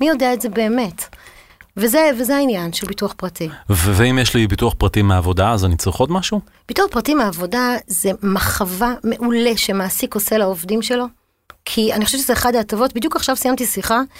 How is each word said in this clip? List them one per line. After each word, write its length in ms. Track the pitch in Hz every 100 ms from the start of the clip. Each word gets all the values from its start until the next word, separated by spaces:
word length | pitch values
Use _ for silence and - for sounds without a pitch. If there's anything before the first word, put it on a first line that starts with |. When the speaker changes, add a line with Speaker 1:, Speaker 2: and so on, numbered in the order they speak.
Speaker 1:
מי 80 | 294
יודע 240 | 285 254
את 80 | 247
זה 80 | 247
באמת? 560 | 202 220 240 208 170 - - - - - - - -
וזה, 340 | 220 277 311 233
וזה 180 | 240 277
העניין 360 | 277 196 170
של 140 | 165 -
ביטוח 280 | 202 196 -
פרטי. 320 | 185 - 160 147 -
Speaker 2:
ו-, 220 | 98 95
ואם 240 | 98 123 131
יש 160 | 120
לי 120 | 123 110
ביטוח 280 | - 117 -
פרטי 240 | 101 113
מהעבודה, 500 | 101 92 87 90 101
אז 120 | 113
אני 120 | 95 82
צריך 200 | - -
עוד 140 | 135
משהו? 300 | 190 - 208 - _ -
Speaker 1:
ביטוח 180 | 247 392
פרטי 240 | 240 226
מהעבודה 600 | 302 214 165 180 240 247 247 -
זה 240 | - 202 190
מחווה 720 | 202 190 - - 190 180 240 247
מעולה 520 | 226 226 240 233 233 220
שמעסיק 580 | - 196 185 - 233
עושה 240 | 214 208 220
לעובדים 440 | 190 180 180 214
שלו, 220 | 220 247 247 - _ _ - -
כי 280 | - - 214
אני 120 | 202
חושבת 160 | 208 269
שזה 120 | 254
אחד 220 | 233 247
ההטבות. 400 | 240 214 214 254
בדיוק 220 | 233 320 330
עכשיו 200 | - 262
סיימתי 300 | 254 247 233
שיחה 340 | - - 233 269 -